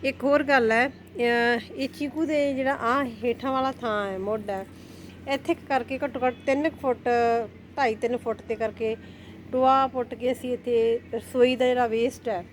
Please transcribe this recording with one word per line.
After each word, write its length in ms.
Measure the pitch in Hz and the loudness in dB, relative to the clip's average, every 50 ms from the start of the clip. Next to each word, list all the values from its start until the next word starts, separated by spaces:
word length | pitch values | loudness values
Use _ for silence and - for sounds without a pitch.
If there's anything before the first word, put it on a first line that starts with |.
| - | -2
ਇੱਕ 200 | 269 269 - - | -4 -4 0 0
ਹੋਰ 180 | 269 285 294 294 | 2 4 4 4
ਗੱਲ 300 | 269 285 269 240 220 220 | 4 4 4 6 4 4
ਹੈ, 160 | 226 247 269 | 4 4 2
ਅ, 720 | - - - - - - 240 240 240 233 233 240 240 233 - - - | 0 -8 -20 -16 -6 -2 0 2 4 4 4 4 2 0 -2 -6 -8
ਇਹ 140 | - 269 269 | -6 -6 -6
ਚੀਕੂ 360 | - - 294 285 254 302 320 | -4 -6 -6 -6 -2 -2 -2
ਦੇ 280 | 277 311 294 285 285 277 | 0 2 2 2 2 0
ਜਿਹੜਾ 200 | 262 269 262 277 | 0 0 0 0
ਆਹ 300 | - - 226 247 277 285 247 226 214 208 | 0 0 0 2 2 0 -2 -6 -4 -2
ਹੇਠਾਂ 280 | 247 233 233 240 269 262 | -4 -2 -2 -2 -2 0
ਵਾਲਾ 200 | 262 262 269 262 | 0 0 0 -2
ਥਾਂ 380 | - - 240 214 208 202 196 | -2 -4 -2 -2 -2 -2 -4
ਹੈ, 80 | 190 190 | -4 -4
ਮੁੱਢ 320 | 190 202 214 220 208 202 | -4 -4 -4 -4 -4 -6
ਹੈ, 160 | 196 190 190 - - - - - - - - - - - - - 277 | -6 -6 -6 -10 -14 -20 -20 -20 -20 -18 -18 -18 -18 -16 -6 -4 -4
ਇੱਥੇ 200 | 269 - - 339 | -4 0 -2 -2
ਕੁ 120 | - - - | -2 -2 -2
ਕਰਕੇ 300 | 285 262 240 - 269 262 294 | 0 0 0 -2 -6 -4 -4
ਘੱਟੋ 160 | 285 - 269 240 | -4 -4 0 0
ਘੱਟ 80 | 254 240 220 - | 0 0 0 0
ਤਿੰਨ 220 | - 269 277 294 320 | 0 0 2 2 0
ਕੁ 80 | 311 | -2
ਫੁੱਟ, 320 | - - 277 240 233 - 254 240 240 233 233 233 233 226 208 - - - - - | -2 -2 -2 -2 0 0 0 2 4 4 4 2 2 0 -4 -10 -18 -20 -14 -2
ਢਾਈ 180 | - 277 240 220 | 0 0 0 0
ਤਿੰਨ 220 | 214 - 226 240 | 0 -2 -2 -2
ਫੁੱਟ 260 | 240 - 240 220 208 - | -2 -2 -4 -6 -6 -4
'ਤੇ 140 | - 226 | -8 -4
ਕਰਕੇ 400 | 214 226 220 214 - 233 220 226 226 - - - - - - - - - - - | -2 -2 -4 -4 -2 -4 -4 -4 -4 -8 -18 -18 -18 -18 -18 -18 -18 -14 -4 0
ਟੋਆ 340 | 254 262 262 262 269 269 | 4 4 6 6 6 4
ਪੁੱਟ 280 | 262 262 254 247 240 247 | 2 0 -4 -6 -4 -6
ਕੇ 180 | 226 233 247 262 | -4 -2 -2 -2
ਅਸੀਂ 200 | 254 - 254 247 | -2 -2 -6 -6
ਇੱਥੇ 480 | 233 - 247 240 226 226 233 226 233 - - - | -4 -2 2 2 4 4 4 2 0 -2 -6 -8
ਰਸੋਈ 420 | 233 220 - - 254 247 254 254 | -8 -8 -4 4 4 6 6 6
ਦਾ 100 | 240 254 | 4 4
ਜਿਹੜਾ 200 | 254 254 247 247 | 2 4 4 2
ਵੇਸਟ 420 | 233 220 226 233 262 - - - 247 | 2 2 2 0 0 0 -2 -4 -4
ਹੈ 160 | 214 180 175 - | -4 -4 -4 -8